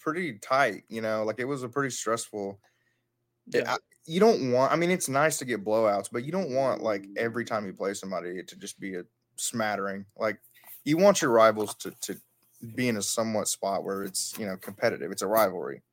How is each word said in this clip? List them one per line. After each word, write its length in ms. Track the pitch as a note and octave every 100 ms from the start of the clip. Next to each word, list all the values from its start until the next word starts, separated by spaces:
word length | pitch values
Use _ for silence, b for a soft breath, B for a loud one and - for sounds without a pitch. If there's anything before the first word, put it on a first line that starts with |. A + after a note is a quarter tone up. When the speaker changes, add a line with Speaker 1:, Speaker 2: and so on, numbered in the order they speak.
Speaker 1:
pretty 380 | D#3+ D#3+ F3 G#2
tight, 440 | - C3 C3 F#2 -
you 120 | A2+
know, 220 | A2 A2
like, 140 | G#2+ G#2+
it 60 |
was 180 | B2 C#3
a 60 | B2
pretty 220 | C#3 C3+
stressful. 720 | - A2 A#2 - G#2+ G2 G2 _ _ _ _ _ _ _ _ -
Speaker 2:
Yeah. 280 | A#2+ A#2
Speaker 1:
I, 20 | B2 - _
you 140 | - E3+
don't 320 | A3 G3+ C3
want, 220 | A#2+ C3+
I 40 | D#3
mean, 140 | E3+
it's 180 | F3+ -
nice 300 | C3+ D#3 C#3+
to 60 |
get 200 | B2+ G#2+
blowouts, 440 | G2+ A2 A2 G2+ G2+
but 140 | A#2+
you 80 | C#3
don't 200 | F#3 E3
want, 300 | B2+ C3 -
like, 240 | A2 G2+ G2 G2+
every 280 | A#2 A#2+
time 220 | A2+ A2+ G2+
you 60 |
play 220 | F#2 F#2+
somebody, 360 | G2+ G2 F2+ F2
it 180 | F2+ E2+
to 80 | F#2
just 240 | G2 -
be 160 | G2 F2+
a 80 | - _ _ -
smattering. 680 | - A#2 G#2+ G2+ G2 G2 G2+ -
Like, 220 | A2 G#2 - B B B
you 120 | C#3+ E3
want 260 | G3+ G3
your 80 | D3+
rivals 460 | A2+ A2 G#2+ G#2 -
to, 160 | - -
to 140 | - F#2+ - _ _ _ A#2
be 140 | A2+ B2+
in 80 | G#2+
a 60 |
somewhat 440 | - - A2+ G#2+ F2
spot 380 | - G2 F#2
where 180 | F2 G2
it's, 340 | G2 - - -
you 80 | G#2
know, 100 | F#2
competitive. 560 | - G2+ A#2 F2 D#2+
It's 100 | G2
a 40 | G2
rivalry. 540 | A2 G2+ F2+ C2+ C2 _